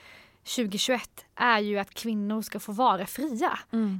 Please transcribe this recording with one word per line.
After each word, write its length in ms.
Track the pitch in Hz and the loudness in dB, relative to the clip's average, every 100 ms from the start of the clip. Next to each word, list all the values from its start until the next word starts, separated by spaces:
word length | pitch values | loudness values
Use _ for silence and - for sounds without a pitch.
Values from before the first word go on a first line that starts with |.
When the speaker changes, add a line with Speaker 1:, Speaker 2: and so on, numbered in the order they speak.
| - - - _ - | -20 -20 -20 _ -6
Speaker 1:
tjugohundratjugoett 800 | - 220 190 - 247 - - - - | -2 -2 0 0 0 -4 -16 -14 0
är 240 | 247 220 | 4 4
ju 180 | 208 202 | 2 -2
att 140 | 196 | -4
kvinnor 480 | - 226 214 202 220 | -6 -4 -2 -2 -2
ska 180 | 208 185 | -4 -8
få 120 | - | -6
vara 340 | 208 254 190 196 | 2 4 4 0
fria 540 | - 294 226 349 - - | -4 -4 0 0 -2 -4
Speaker 2:
Mm. 280 | 226 214 | 0 0